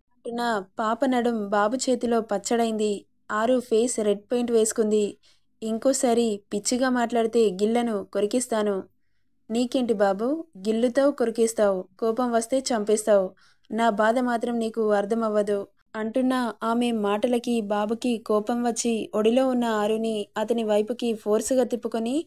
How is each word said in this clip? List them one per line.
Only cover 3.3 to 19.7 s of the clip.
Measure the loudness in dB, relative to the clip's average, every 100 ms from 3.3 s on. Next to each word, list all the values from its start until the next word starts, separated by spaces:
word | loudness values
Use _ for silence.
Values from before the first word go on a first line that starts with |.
ఆరు | -2 2 0
ఫేస్ | 2 2 2 0
రెడ్ | 0 0
పెయింట్ | -2 -2 2
వేసుకుంది. | 2 2 0 2 2 0 -4 _ _ _ -12
"ఇంకోసారి | -6 -2 0 2 2 2 0 -2 -6
పిచ్చిగా | -6 -2 0 0
మాట్లాడితే | 0 0 0 0 2 2
గిల్లను, | 2 0 0 0 -4
కొరికిస్తాను." | -4 -2 0 -2 -2 -2 0 -2 -6 _ _ _ _ _ -6
"నీకేంటి | -2 0 0 0
బాబు, | 2 2 2 -2 -4 -6 -8
గిల్లుతావు, | -2 0 2 2 2
కొరికేస్తావు, | 2 -2 0 0 2 0 0 -6 -6
కోపం | -4 -2 0
వస్తే | 0 0 -2
చంపేస్తావు, | 0 -2 0 0 4 4 2 -6 _ _ -8
నా | 0 0
బాధ | 2 2 2
మాత్రం | 0 -2 -2 -2
నీకు | -2 0 2
అర్థమవ్వదు" | 2 2 0 0 0 0 -2 -4 _ _
అంటున్న | -6 -4 0 0 0 -2 -4
ఆమె | -2 0 0 0
మాటలకి | 0 0 0 -2 0 -2
బాబుకి | 0 -2 -2 -2 -2 -2
కోపం | 0 0 0 -2
వచ్చి | -2 -2 -2 -2 -2
ఒడిలో | 0 2 4 2
ఉన్న | 0 0